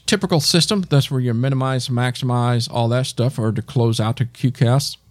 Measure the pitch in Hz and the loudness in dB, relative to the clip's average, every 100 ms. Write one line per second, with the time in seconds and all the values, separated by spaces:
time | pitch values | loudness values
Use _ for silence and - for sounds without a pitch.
0 | - 208 190 170 - 175 156 208 180 143 | -2 -2 0 0 2 2 2 0 2 2
1 | - 135 123 117 131 135 131 131 123 123 | 2 0 0 0 0 0 0 -2 -2 -2
2 | 123 123 131 120 120 120 117 - 117 123 | -2 -2 -2 0 2 0 0 0 0 0
3 | 135 - 113 - 110 104 - - 117 113 | -2 -2 -2 0 -2 -2 -2 0 2 2
4 | 110 - 120 - 127 120 117 131 - - | -2 -2 -4 -2 -2 2 2 2 0 -8
5 | _ | _